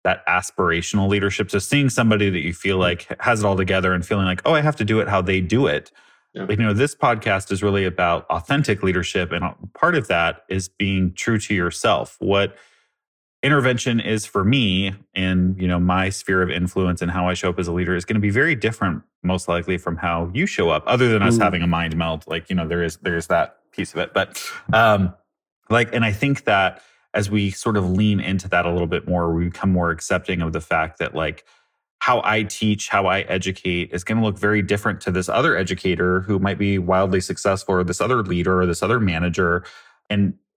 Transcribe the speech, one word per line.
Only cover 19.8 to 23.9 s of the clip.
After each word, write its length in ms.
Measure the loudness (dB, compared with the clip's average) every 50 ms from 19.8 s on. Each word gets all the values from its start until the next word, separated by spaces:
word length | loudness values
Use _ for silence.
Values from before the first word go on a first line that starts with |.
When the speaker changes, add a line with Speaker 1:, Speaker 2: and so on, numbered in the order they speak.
| -4 -6 -6 -4
Speaker 1:
how 320 | -4 -4 -2 -2 -4 -4
you 140 | -4 -4 -4
show 240 | -2 0 0 0 2
up, 120 | 2 0 0
other 220 | 0 2 2 4 4
than 140 | 4 4
us 140 | 4 2 2
Speaker 2:
Mm. 60 | 4
Speaker 1:
having 200 | 2 2 0 0
a 40 | 0
mind 280 | 0 0 0 -2 -2 -2
meld. 280 | -2 -2 -2 -4 -6 -6
Like, 220 | -8 -8 -8 -6 -4
you 80 | -4
know, 100 | -2 -2
there 160 | -2 -2 -2
is, 140 | -2 -4 -4 -6
there 180 | -4 -4 -2
is 100 | -2 -2
that 320 | 0 2 2 0 0 -4 _ _ _
piece 220 | -8 -8 -8 -6